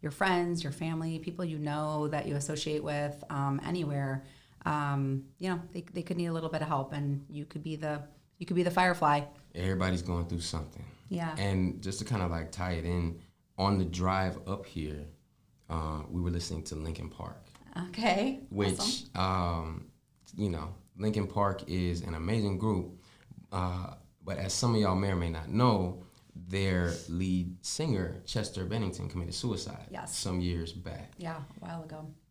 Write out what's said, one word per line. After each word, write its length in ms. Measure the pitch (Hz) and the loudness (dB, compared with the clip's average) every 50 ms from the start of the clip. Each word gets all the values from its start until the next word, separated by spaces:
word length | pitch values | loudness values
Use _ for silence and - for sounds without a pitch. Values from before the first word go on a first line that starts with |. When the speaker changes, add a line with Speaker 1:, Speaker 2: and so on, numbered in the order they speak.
Speaker 1:
your 120 | - 151 139 | -4 -6 -2
friends, 500 | - 196 190 185 175 175 175 175 170 170 | 2 4 4 4 4 4 2 0 0 0
your 100 | 143 139 | -4 -4
family, 460 | - 151 160 165 160 160 165 165 160 | -2 -2 -2 -2 0 -2 -2 -2 -2
people 260 | 156 170 170 170 185 | -4 -6 -4 -2 -2
you 140 | 170 156 151 | -2 -2 -2
know 480 | 147 147 147 151 151 151 151 151 151 151 | -2 0 0 0 0 0 0 0 0 2
that 180 | 156 147 - | 0 0 0
you 100 | - 143 | 0 0
associate 480 | 143 143 - 156 151 - 156 151 151 151 | -2 0 0 -2 -2 0 0 0 0 0
with, 380 | 151 147 147 147 147 147 - - - | 0 0 0 0 -2 -2 -6 -8 -4
um, 300 | - 139 139 139 135 139 - | -2 0 2 2 2 2 0
anywhere, 600 | - 165 180 165 147 143 139 139 139 135 135 135 - - - - _ - - - | 0 0 0 0 0 0 0 0 0 -2 -2 -4 -8 -20 -20 -20 _ -20 -6 -2
um, 600 | - 151 147 147 143 139 139 139 135 135 135 135 - - _ | 0 0 2 2 2 2 2 2 2 2 0 -2 -6 -12 _
you 100 | 180 185 | -2 -2
know, 100 | 185 170 170 - - | -2 -2 -4 -6 -8
they, 80 | 180 170 - - | -10 -10 -6 -6
they 100 | 180 165 | -6 -4
could 140 | - 190 | -2 0
need 100 | 170 175 | 0 0
a 60 | 170 165 | 0 0
little 180 | 165 160 160 | 0 -2 0
bit 120 | 160 156 151 | -2 -2 0
of 60 | 151 | 2
help, 240 | 160 139 135 - - | 0 0 0 0 -2
and 320 | 147 147 143 143 139 143 - | -2 0 0 0 0 -2 -6
you 160 | 147 147 143 | -10 -10 -10
could 180 | 139 - 165 151 | -8 -8 -8 -6
be 100 | 156 156 | -4 -6
the, 240 | 151 156 151 147 147 143 - - - _ _ _ _ | -2 -2 -2 -2 -2 -4 -10 -16 -20 _ _ _ _
you 80 | 180 | -4
could 100 | - 180 | 0 2
be 60 | 170 180 | 4 4
the 80 | 175 | 4
Firefly. 520 | 175 185 185 185 175 170 - 151 147 147 143 143 - - - - - | 6 6 6 6 6 6 6 6 6 6 4 0 -8 -18 -20 -12 -4
Speaker 2:
Everybody's 460 | - 90 95 95 92 95 92 92 87 87 | 0 2 2 4 4 4 4 4 2 2
going 240 | 90 87 87 82 | 0 0 0 0
through 140 | - 87 85 | 0 -2 -2
something. 440 | 82 - - 82 73 71 - - - - - - - - | -2 -2 -2 -2 -4 -4 -8 -12 -14 -14 -14 -20 -8 -4
Speaker 1:
Yeah. 240 | - 170 170 165 - - | -4 -2 -2 -2 -2 0
Speaker 2:
And 440 | 98 101 95 95 92 90 85 - - | 2 4 4 4 4 4 2 0 -4
just 180 | 98 95 - | -4 -4 -4
to 40 | 110 | -2
kinda, 220 | - 123 104 92 | 0 0 2 2
like, 260 | 85 82 82 80 80 - | 2 0 -2 -4 -4 -4
tie 200 | - 90 92 87 | -4 -2 0 0
it 120 | 82 80 | 0 0
in, 340 | 85 87 90 85 80 82 - - - _ _ _ _ _ | 2 2 2 2 0 -2 -4 -12 -20 _ _ _ _ _
on 220 | - 95 98 101 98 | 2 4 6 6 6
the 60 | 95 | 4
drive 520 | 90 85 90 90 92 95 95 95 92 87 - - | 2 2 2 2 4 4 4 2 2 0 -4 -4
up 200 | - 95 98 - | -6 -6 -6 -6
here, 400 | - - 85 76 76 76 73 73 73 - - _ _ _ _ _ _ _ _ _ _ | -8 -6 -6 -4 -4 -4 -6 -10 -12 -14 -20 _ _ _ _ _ _ _ _ _ _
uh, 320 | 80 82 78 78 78 76 73 - | -2 -2 0 -2 -2 -4 -6 -4
we 100 | - 87 | -4 -2
were 80 | 87 87 | 0 0
listening 320 | 87 85 82 - 85 82 82 | 0 -2 -2 -2 -4 -6 -6
to 100 | - 80 | -6 -6
Linkin 340 | 78 78 80 80 - - 80 | -6 -4 -6 -6 -6 -8 -10
Park. 380 | - - 87 80 - - - - - - - - - 170 175 180 | -8 -10 -10 -10 -10 -14 -18 -20 -20 -20 -20 -12 -8 -8 -8 -6
Speaker 1:
Okay. 520 | 175 - 220 240 180 196 208 262 269 - - - | -6 0 2 2 4 4 2 0 0 -4 -8 -8
Speaker 2:
Which, 280 | - 98 101 95 104 - | -2 0 2 2 2 2
Speaker 1:
Awesome. 300 | - 226 262 - - - - | 0 -2 -2 -2 -6 -8 -2
Speaker 2:
um, 680 | 90 92 95 92 95 90 87 85 82 80 80 80 - - - - _ _ _ _ _ _ - - | 0 2 2 2 2 2 2 0 0 -2 -4 -6 -8 -8 -12 -20 _ _ _ _ _ _ -18 -4
you 140 | - 104 101 | -2 0 0
know, 240 | 85 80 78 78 87 - - - _ - | 0 -2 -4 -6 -8 -10 -14 -20 _ -4
Linkin 280 | 98 107 107 107 104 | -2 0 2 2 0
Park 360 | - - 107 101 98 95 92 - | 0 2 2 2 2 2 0 -4
is 360 | - 87 90 90 87 87 87 85 | -2 0 2 2 2 2 0 -2
an 100 | - 82 | -4 -4
amazing 440 | 80 82 85 110 113 107 101 101 90 | -2 0 0 2 2 2 2 0 2
group, 420 | 107 110 107 92 87 87 - - - - - - - - - - - - | 2 2 2 2 0 -2 -8 -16 -20 -20 -20 -20 -20 -20 -20 -20 -16 -6
uh, 440 | - 90 90 90 90 87 92 - - - - - - _ - | -2 0 0 0 0 -2 -4 -6 -10 -14 -18 -20 -20 _ -8
but 140 | 95 95 | -6 -4
as 160 | - 95 95 - | -4 -2 -2 0
some 220 | - - 123 117 | 2 2 4 4
of 60 | 110 107 | 4 4
y'all 120 | 98 92 | 4 4
may 140 | 95 98 101 | 4 2 2
or 80 | 95 | 2
may 140 | 90 87 85 | 2 2 0
not 180 | 82 80 80 - | -2 -4 -4 -2
know, 540 | - 107 123 127 110 98 92 90 92 - - - - - - - - - 90 | 2 6 6 8 6 6 4 2 0 -4 -10 -16 -20 -20 -20 -16 -14 -14 -10
their 460 | 87 92 98 98 95 95 90 87 85 85 85 - - | -4 0 2 4 4 4 4 4 4 2 -2 -4 -4
lead 480 | 85 87 92 92 92 92 90 87 90 - - | -2 0 2 2 4 2 2 0 -4 -8 -8
singer, 560 | - - - 151 160 127 98 95 82 - - - | -8 -4 -2 0 2 2 2 2 -2 -4 -8 -8
Chester 400 | - - 117 104 - - 98 92 | -4 -2 -2 -2 -2 -2 -4 -2
Bennington, 420 | 90 104 113 110 92 90 - 92 92 | -2 0 0 0 0 -2 -4 -6 -4
committed 260 | 90 90 85 85 87 | -2 -4 -4 -2 -4
suicide 520 | - - 127 107 92 - - - - - - | -2 -2 -2 -2 -2 -4 -6 -10 -12 -12 -10
Speaker 1:
Yes. 240 | - - - - - | -10 -10 -8 -6 -6
Speaker 2:
some 240 | - - 98 92 90 | -4 -2 0 0 2
years 320 | 87 87 87 85 82 85 90 | 2 2 2 0 -2 -4 -6
back. 380 | 92 90 82 82 - - - - | -8 -8 -8 -8 -8 -10 -12 -14
Speaker 1:
Yeah, 200 | - 175 165 160 160 | -10 -8 -8 -6 -8
a 220 | 139 - - - | -10 -12 -12 -14
while 220 | - 175 165 165 160 | -10 -10 -8 -8 -8
ago. 220 | 160 156 156 156 147 143 - _ _ | -10 -10 -12 -12 -12 -14 -16 _ _